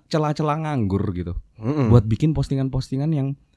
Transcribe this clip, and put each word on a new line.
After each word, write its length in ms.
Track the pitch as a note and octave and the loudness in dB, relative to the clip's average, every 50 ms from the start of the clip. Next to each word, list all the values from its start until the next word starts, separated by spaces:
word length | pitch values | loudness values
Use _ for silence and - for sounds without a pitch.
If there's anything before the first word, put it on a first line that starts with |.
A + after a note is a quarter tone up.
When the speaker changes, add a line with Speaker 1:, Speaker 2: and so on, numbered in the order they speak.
| _ | _
Speaker 1:
celah-celah 500 | - - D#3+ D#3 D3+ D3+ - D#3 D3+ C#3+ D#3+ | -4 -2 -2 0 0 -2 -2 -2 -2 -2 -2
nganggur 420 | D#3+ D#3 D3 C3+ A2 G2 F#2 G2 F#2+ F#2+ | -2 -4 -2 -2 0 0 0 0 0 -2
gitu 220 | F2+ F2 F2+ E2+ F2 - - _ _ | -4 -6 -6 -6 -8 -10 -10 _ _
Speaker 2:
Mm-mm. 340 | - G#2+ A2+ D3 D3+ C3+ A2+ | -10 -6 -4 0 2 4 6
Speaker 1:
buat 140 | A#2 A#2+ G#2+ | 6 6 6
bikin 280 | A2 A2 - D3+ D#3+ | 6 0 0 2 0
postingan-postingan 800 | D3+ C#3+ C#3 - C#3+ C3+ C3+ C3+ B2+ C3 B2+ - - C3+ C#3+ D#3+ | 2 0 -2 -2 -2 -2 -2 -2 -2 -4 -6 -4 -4 -4 -2 -2
yang 240 | D#3+ D3 C3+ C3+ C#3 - _ _ _ | -2 -2 -2 -4 -6 -8 _ _ _